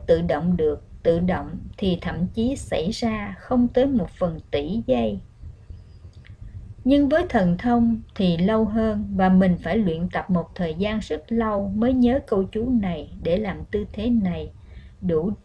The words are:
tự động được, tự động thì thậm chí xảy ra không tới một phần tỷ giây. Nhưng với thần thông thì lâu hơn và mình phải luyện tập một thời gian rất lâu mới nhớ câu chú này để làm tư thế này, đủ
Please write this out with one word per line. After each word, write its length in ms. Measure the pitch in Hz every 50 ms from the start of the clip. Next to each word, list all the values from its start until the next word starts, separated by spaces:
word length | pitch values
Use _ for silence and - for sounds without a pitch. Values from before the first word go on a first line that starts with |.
| -
tự 140 | - 165 165
động 360 | 170 170 156 147 165 180 180
được, 260 | 170 156 151 147 - - - - - -
tự 160 | 170 165 170
động 300 | 180 180 170 143 - - - - - - -
thì 200 | - 208 190 175 175
thậm 260 | - 175 160 160 180
chí 280 | 185 - 226 226 254 285
xảy 360 | - - - - 151 160 208
ra 440 | 226 - 247 226 214 208 202 196 190 -
không 280 | - - 254 247 240
tới 180 | 240 - 247 269
một 240 | 285 269 214 165 -
phần 300 | - - 185 170 156 156 - -
tỷ 300 | - 143 143 160 208 233 -
giây. 340 | - 123 120 113 107 101 95 - - - - - - - - - - - - - - - - - - - - - - - - - - - - - - - - -
Nhưng 260 | 254 277 285 285 262
với 160 | 302 339 359 359
thần 280 | - 220 185 175 175
thông 440 | 180 240 240 240 233 233 233 226 220 - - -
thì 220 | - 190 175 170
lâu 280 | 165 180 214 220 220 220
hơn 480 | 208 214 226 220 220 208 208 202 202 202
và 140 | 190 185 190
mình 280 | 185 185 196 185 175 165 -
phải 140 | 160 190
luyện 320 | 226 208 175 160 165 180 185
tập 200 | - 165 - -
một 200 | 180 170 165 - -
thời 200 | - 180 160 156
gian 240 | 170 202 208 220 220
rất 320 | - - - - - -
lâu 400 | 226 233 226 220 208 196 202 196 196
mới 180 | 214 233 254 262
nhớ 260 | 254 240 240 254 277 -
câu 160 | - 220 190 190
chú 260 | 196 - 214 233 262
này 400 | 254 220 196 180 170 151 - - - - -
để 140 | 165 175
làm 200 | 214 214 190 156 156 160 -
tư 140 | - 208 208 - -
thế 160 | 208 214 247
này, 420 | 240 226 190 180 170 160 151 160 - - - - - - - - - -
đủ 300 | 190 180 165 156 170 214 208 -